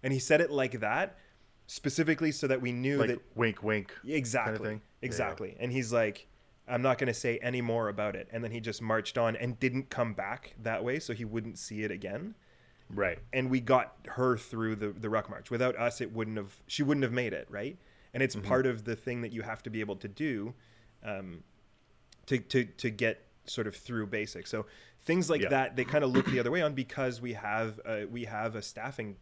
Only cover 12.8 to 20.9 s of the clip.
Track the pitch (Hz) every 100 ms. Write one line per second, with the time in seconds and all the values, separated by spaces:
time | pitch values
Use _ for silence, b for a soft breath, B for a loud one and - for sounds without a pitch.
12.8 | b 101 95 85 - 131 131 131 117 127
13.8 | - - - - 127 117 - 113 110 110
14.8 | 104 101 110 107 104 - - 117 127 127
15.8 | 120 - 117 107 107 107 98 - - -
16.8 | 143 147 131 123 120 87 - 104 117 -
17.8 | b b b 123 131 113 98 127 131 117
18.8 | 110 113 - 120 117 113 107 110 - 110
19.8 | 107 98 104 98 151 117 104 127 b b
20.8 | b